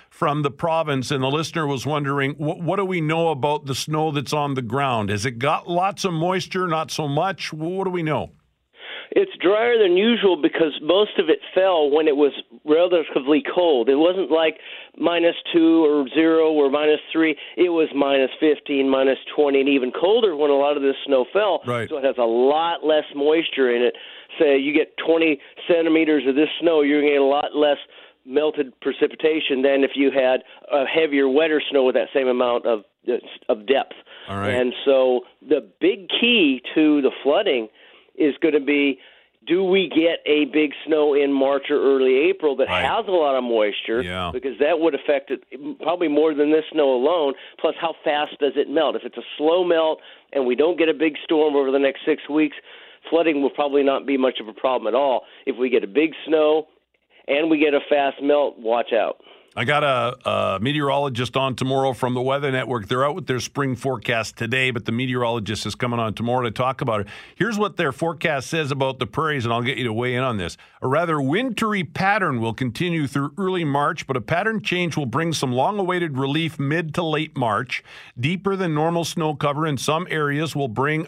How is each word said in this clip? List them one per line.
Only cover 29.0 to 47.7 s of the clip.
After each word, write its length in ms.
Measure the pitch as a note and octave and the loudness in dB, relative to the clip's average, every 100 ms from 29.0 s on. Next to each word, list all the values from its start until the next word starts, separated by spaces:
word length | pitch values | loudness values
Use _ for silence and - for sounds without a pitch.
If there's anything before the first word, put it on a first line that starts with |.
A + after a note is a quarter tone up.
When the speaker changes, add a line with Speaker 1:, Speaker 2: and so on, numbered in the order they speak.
| D3 - D#3 D#3 - C3 | -2 0 0 0 -2 2
Speaker 2:
than 220 | C3+ C#3 | 2 4
if 80 | C3+ | 2
you 160 | C3+ C#3 | 2 2
had 320 | C3+ B2+ B2+ - - - | 2 2 0 -4 -20 -4
a 140 | C#3+ | -2
heavier, 440 | B2 D#3+ D#3+ C#3 C3+ | 0 0 0 2 2
wetter 320 | C#3 D#3+ D3+ - | 2 2 0 0
snow 120 | C#3 | 2
with 100 | C3 | 4
that 140 | B2 - | 2 0
same 160 | C#3+ B2+ | 0 0
amount 380 | B2 B2 A#2+ A#2 | 2 0 0 0
of, 140 | A2 - _ A#2 A#2 - - - | -2 -4 _ -6 -6 -6 -10 -4
of 180 | A2+ G#2 | -4 0
depth. 280 | C3+ - - - - - | 0 -2 -10 -20 -20 -12
Speaker 1:
All 80 | G2 | -6
right. 160 | G2+ | -2
Speaker 2:
And 200 | B2 B2 - | 0 -2 -2
so 380 | C#3 C3+ B2+ B2+ - _ | 2 4 4 2 -2 _
the 260 | C3 C#3+ G#2 - | -2 -2 -2 -2
big 280 | F3 A3 F3 - | -2 -2 -4 0
key 400 | A#3+ A#3 D3+ B2+ - | 2 4 2 0 -2
to 260 | D#3+ D#3 D3 | 2 4 4
the 100 | B2+ - | 2 0
flooding – 460 | C3+ E3 G3+ B2+ A2 _ - - _ - | 0 2 2 -2 -4 _ -20 -20 _ 0
is 140 | D3+ B2+ | 0 2
gonna 160 | D#3+ D3 | 2 2
be, 380 | C#3 C#3+ C#3+ C3 - _ _ _ - | 2 2 2 -2 -10 _ _ _ -2
do 160 | F3 | 0
we 240 | F#3 F#3+ E3+ | 2 2 2
get 300 | D#3+ E3 D#3+ - | 2 2 0 0
a 180 | D3+ C#3 | 2 2
big 260 | D3+ D3+ - | 2 0 -2
snow 300 | D3 D#3 D3 | -2 2 4
in 180 | C#3+ C#3 | 2 2
March 380 | C3+ C3+ C#3 C#3 | 2 2 0 0
or 60 | C#3 | 2
early 480 | B2+ C3+ C3 C3 E3+ | 4 4 4 4 2
April 280 | F#3+ D3+ C3 | 0 -2 0
that 100 | C3 | 0
Speaker 1:
Right. 180 | F2+ | 0
Speaker 2:
has 220 | C3 G#3 G3+ | 0 -2 0
a 60 | |
lot 240 | F3+ D3 C3 | 0 2 0
of 80 | |
moisture? 580 | B2 A2+ G#2 F#2 - A#2 | 0 2 0 -2 -4 -4
Speaker 1:
Yeah. 280 | A#2+ F#2 F2 | -4 -4 -6
Speaker 2:
Because 260 | - C3+ - | -6 -8 -2
that 220 | D3 E3 | 0 2
would 120 | E3 | 0
affect 360 | C3+ - C#3+ - | -2 -2 -2 -2
it 100 | B2+ - B2+ D3 - | -10 -10 -14 -12 -8
probably 280 | D3+ F3+ D#3+ | -4 -2 0
more 260 | D3 D#3+ | 2 2
than 160 | C#3+ D3 | 2 2
this 140 | D#3 - | 2 0
snow 180 | D3+ C#3 | 0 2
alone. 400 | B2+ C#3 F3 C#3 C3 - - | 2 2 2 -2 -4 -12 -4
Plus, 160 | E3 | -4